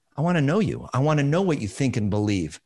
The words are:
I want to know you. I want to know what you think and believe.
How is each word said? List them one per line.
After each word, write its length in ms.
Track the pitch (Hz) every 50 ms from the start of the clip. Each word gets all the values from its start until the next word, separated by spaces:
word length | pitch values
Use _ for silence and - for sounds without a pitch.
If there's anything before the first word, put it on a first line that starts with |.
| _ _ _
I 60 | -
want 160 | 147 175 180
to 40 | 165
know 180 | 139 135 160 214
you. 280 | 208 - 58 - - - -
I 60 | 123
want 200 | 139 151 156 151
to 60 | 139
know 160 | 139 151 175
what 180 | 202 185 151 131
you 80 | 113
think 300 | 98 - - 139 127 110
and 120 | 120 104 101
believe. 520 | 98 107 104 104 104 95 82 76 - - _